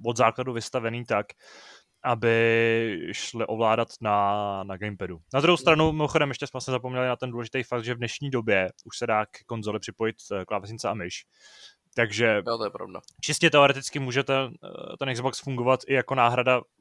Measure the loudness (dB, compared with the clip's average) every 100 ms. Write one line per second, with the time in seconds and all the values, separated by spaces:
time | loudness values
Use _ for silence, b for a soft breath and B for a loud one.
0 | -2 4 4 2 -4 -6 -4 -4 -4 -4
1 | -2 -2 -2 -10 B B B B _ _
2 | -2 2 2 4 4 4 4 2 0 -4
3 | -8 -8 -8 -6 -4 2 2 2 0 -4
4 | 0 2 2 0 -2 -6 -8 -8 -8 -6
5 | -8 -10 -4 0 2 4 4 4 4 2
6 | 0 2 0 -4 -8 -8 -4 -4 -2 -2
7 | -2 -2 -6 -6 -6 -6 -4 -4 -4 -4
8 | -6 -6 -4 -2 2 2 2 -4 -14 -6
9 | 0 0 0 -8 -8 -6 -4 -4 -6 -4
10 | -4 -4 -6 -6 -4 -6 -6 -6 -4 -4
11 | -6 -10 -16 B B B B B _ -2
12 | 0 2 4 4 0 -2 -4 -6 -12 -14
13 | -18 -10 -6 0 4 6 6 4 -6 -6
14 | -4 -2 0 -2 -2 -10 -14 -14 -14 -8
15 | -6 -4 -4 -4 -6 -2 2 2 2 -2
16 | 2 4 4 4 4 2 0 _